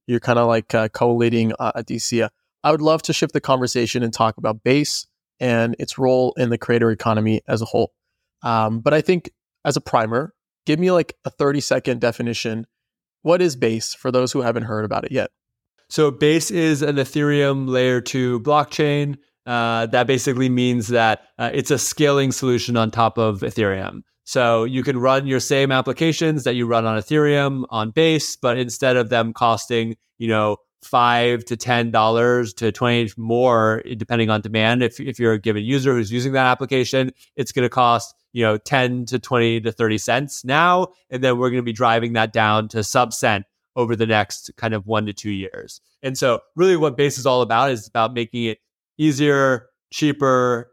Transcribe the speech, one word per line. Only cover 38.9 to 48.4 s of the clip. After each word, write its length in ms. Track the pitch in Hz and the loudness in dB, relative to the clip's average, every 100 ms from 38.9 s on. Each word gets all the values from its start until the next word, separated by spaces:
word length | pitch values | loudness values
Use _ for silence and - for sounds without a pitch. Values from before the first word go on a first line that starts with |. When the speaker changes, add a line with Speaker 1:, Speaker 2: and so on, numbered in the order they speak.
| 123 117 | -2 -4
Speaker 2:
to 140 | 123 | -6
twenty 420 | - 123 117 113 | -2 0 2 0
to 100 | 110 | -4
thirty 260 | 107 110 107 | -2 0 0
cents 460 | - 120 143 - | 0 -2 -2 -8
now. 440 | 123 147 175 180 185 _ - | -2 2 2 2 -2 _ -12
And 140 | 127 | -2
then 140 | 131 123 | 0 2
we're 120 | 123 | 0
gonna 140 | 123 | -2
be 100 | 120 | -4
driving 400 | 110 123 117 117 | 0 2 2 0
that 200 | 117 110 | -2 0
down 340 | 113 107 107 110 | 2 2 2 0
to 140 | 113 | -4
sub 300 | 104 131 120 | 0 0 0
cent 320 | - 123 101 - _ _ 127 | 0 0 0 -4 _ _ -4
over 200 | 117 113 | -2 0
the 100 | 113 | 0
next 460 | 107 98 - - - | 0 0 -6 -16 -8
kind 160 | 113 | -4
of 120 | 107 101 | -4 -4
one 200 | 107 107 | -4 -4
to 80 | |
two 180 | 98 107 | -6 -8
years. 480 | 98 95 98 107 - _ _ | -8 -8 -14 -16 -20 _ _
And 160 | 135 131 | -8 -2
so 240 | 135 113 - 160 | 0 0 -4 0
really 200 | 185 175 | 2 2
what 220 | 156 123 | 0 0
Base 200 | 143 131 | -2 0
is 80 | 135 | 0
all 160 | 127 | 2
about 300 | 113 113 139 | 2 2 0
is 160 | 120 - | -2 -4
about 260 | 117 113 | -2 -2
making 300 | 120 113 120 | -2 -6 -4